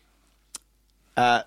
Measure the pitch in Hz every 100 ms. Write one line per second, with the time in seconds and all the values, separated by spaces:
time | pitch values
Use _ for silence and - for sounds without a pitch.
0 | _ _ _ _ _ - _ _ _ _
1 | _ - 120 120